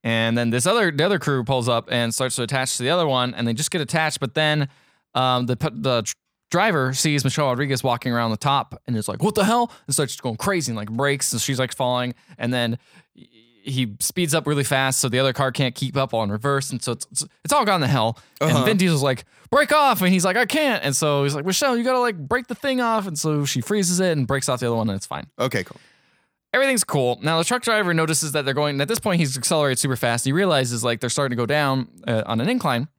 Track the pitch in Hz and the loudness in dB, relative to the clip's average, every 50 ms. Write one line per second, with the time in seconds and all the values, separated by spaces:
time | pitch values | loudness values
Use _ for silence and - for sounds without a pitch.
0 | - 117 113 113 113 113 117 120 120 117 113 127 117 180 214 233 214 175 151 143 | -2 0 0 2 2 2 2 2 0 0 0 0 2 2 2 2 2 2 2 2
1 | 156 175 202 175 - 151 143 131 120 107 135 127 117 127 120 117 113 - - 120 | 2 2 2 0 0 0 0 0 0 0 0 0 2 2 0 0 0 0 -2 0
2 | 120 117 113 - 131 127 - - 123 110 139 131 131 127 - - 123 131 165 180 | 0 0 0 -2 -2 -2 -2 -4 -4 -2 -2 -2 -2 -2 -4 -2 0 0 2 2
3 | 170 151 131 127 123 123 117 90 120 117 117 110 151 - - 180 147 120 - 165 | 2 2 2 0 0 -2 -2 -2 -2 -2 -2 -2 -4 -4 -2 -4 -4 0 0 0
4 | 160 156 - - 147 123 - 156 156 151 151 151 143 135 _ _ _ _ _ _ | 0 0 -2 -4 -6 -4 -2 0 0 2 2 0 -2 -4 _ _ _ _ _ _
5 | _ _ _ 120 131 127 127 123 127 117 123 117 - 156 113 110 110 135 123 117 | _ _ _ 0 0 2 2 0 0 -2 -2 -2 -2 -6 -4 -4 -2 0 0 0
6 | 107 - - _ _ _ _ _ _ _ - 170 196 226 185 151 131 131 131 131 | -2 -4 -10 _ _ _ _ _ _ _ 0 2 2 2 2 0 0 0 -2 0
7 | - 160 147 143 131 139 - - 151 135 123 123 147 139 135 120 - 131 120 117 | 0 0 0 2 0 0 0 0 0 0 0 -2 -2 -2 -2 -2 0 0 -2 0
8 | - 131 120 120 117 113 110 104 - 143 139 139 113 - - - _ - 120 110 | -2 -2 0 0 0 0 -2 -2 0 0 0 0 -2 -4 -12 -16 _ -4 -4 -4
9 | 104 - 98 110 143 214 208 214 190 208 226 240 247 233 - - _ - 143 - | -4 -4 -4 -2 -2 0 2 2 2 2 2 2 0 -2 -6 -16 _ -4 -2 -2
10 | 147 127 - - - 127 110 110 - 190 196 175 147 123 117 110 104 104 113 117 | -2 -2 -4 -8 -6 -8 -6 -4 -2 -2 -2 0 -2 -2 -4 -6 -6 -6 -4 0
11 | 139 143 139 139 - - - 117 - - 135 123 131 123 - - 135 123 123 123 | 0 0 0 0 -2 -4 -2 -2 -2 -2 0 -2 -2 -4 -2 -2 -2 0 0 -2
12 | 123 123 120 _ _ _ 151 - - 120 127 123 120 117 117 - _ _ _ - | -2 -4 -6 _ _ _ -10 -6 -2 -2 0 0 0 0 -2 -4 _ _ _ -20
13 | _ _ _ - - _ 120 113 113 120 120 107 95 123 135 131 127 110 101 - | _ _ _ -20 -20 _ _ -20 -20 _ _ _ _ -4 -2 0 0 -2 -2 -4
14 | - - - 185 175 156 143 160 156 147 151 143 135 - 143 135 135 135 127 - | -6 -4 0 -2 0 2 0 0 0 0 0 0 0 2 2 2 2 2 0 0
15 | - 131 113 127 135 135 120 - 139 131 123 - 139 127 117 - 135 127 - 139 | 0 0 2 2 2 0 0 0 -2 -2 0 0 -2 -2 -2 -4 -6 -4 0 -2
16 | 135 - - 113 110 101 101 107 113 143 143 139 135 - 139 117 - - 117 - | -2 0 0 -2 0 0 -2 -2 0 0 0 0 -2 -4 -8 -8 -6 -6 -6 -6
17 | - _ - - 151 - _ _ _ 160 285 294 240 202 196 175 147 123 143 131 | -8 _ -8 -8 -8 -8 _ _ _ 0 0 2 2 2 2 2 2 2 2 2
18 | 110 113 117 - - _ _ - 143 156 156 147 131 208 220 190 185 180 165 139 | 2 0 -2 -6 -14 _ _ -2 0 2 4 4 4 4 4 4 4 4 4 2
19 | 135 139 131 123 - _ _ _ _ - - 277 294 - 294 302 294 269 233 196 | 2 0 0 -2 -6 _ _ _ _ 0 2 2 4 4 4 4 4 4 4 4
20 | 190 180 190 185 170 190 185 226 247 185 - 311 311 277 226 175 - 139 135 - | 4 4 4 4 2 2 2 2 0 0 0 0 2 2 0 0 0 -2 0 0
21 | 165 151 143 143 139 139 143 147 143 185 185 - 294 277 247 233 233 262 254 254 | 2 2 2 2 2 0 -2 -2 -2 -2 0 2 2 2 2 2 2 2 2 2
22 | 247 240 208 170 143 135 233 254 247 _ 240 - - 277 262 254 247 233 226 220 | 2 0 -2 -4 -4 -2 -2 -2 -2 _ -10 -6 -2 -2 0 0 0 0 0 0
23 | 190 190 160 147 - 156 151 147 143 135 - 131 117 - 208 214 196 170 180 175 | -2 -4 -6 -4 -2 0 0 0 0 0 -2 -2 -2 0 0 0 2 2 2 2
24 | 190 180 165 151 127 113 135 135 127 - 127 120 127 117 117 113 110 113 98 98 | 2 2 2 0 0 0 0 -2 0 -2 -2 0 0 0 0 0 0 0 -2 -4
25 | - - - - - - _ - 123 131 - - 90 - - - - - _ _ | -6 -8 -10 -10 -10 -12 _ -4 -4 -2 0 -2 -4 -4 -12 -20 -20 -20 _ _
26 | _ _ _ _ _ _ _ _ _ _ - 247 269 269 262 226 - - - 147 | _ _ _ _ _ _ _ _ _ _ 0 2 2 2 2 0 -2 0 0 0
27 | 131 123 123 - - 151 165 165 165 - 240 247 - 240 220 214 202 175 170 165 | 2 2 0 0 -2 0 0 0 0 0 -2 -2 0 0 0 2 2 2 2 2
28 | 165 160 160 143 160 151 139 156 139 135 135 147 147 147 143 139 147 143 226 - | 2 2 0 -2 -2 -2 -2 -2 0 0 0 0 0 0 0 0 0 0 -2 -2
29 | - 214 185 170 165 135 131 135 - - 175 156 147 139 131 - - 139 131 120 | 0 0 2 2 2 0 -2 -4 -2 0 2 2 2 2 2 0 0 -2 -2 0
30 | - 120 117 117 - 135 135 170 202 185 156 139 131 120 120 117 110 120 120 113 | 0 0 0 0 0 0 0 2 2 2 2 2 2 0 -2 -2 0 -2 -2 0
31 | - 123 - - 143 135 120 117 120 110 143 151 147 139 135 135 123 - _ - | -2 -4 -2 -2 -2 -2 0 -2 0 0 2 2 2 2 2 0 -2 -6 _ -12
32 | - - 117 110 - - 113 110 123 190 254 254 - 160 127 117 131 - _ | -4 -2 -2 -2 0 0 -2 0 0 0 0 0 0 0 0 0 -2 -6 _